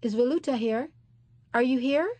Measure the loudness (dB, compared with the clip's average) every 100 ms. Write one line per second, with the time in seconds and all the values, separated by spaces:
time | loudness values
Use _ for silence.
0 | -4 0 0 0 -2 -2 -2 -2 -4 -12
1 | _ _ _ -20 _ 0 2 2 2 0
2 | 0 -4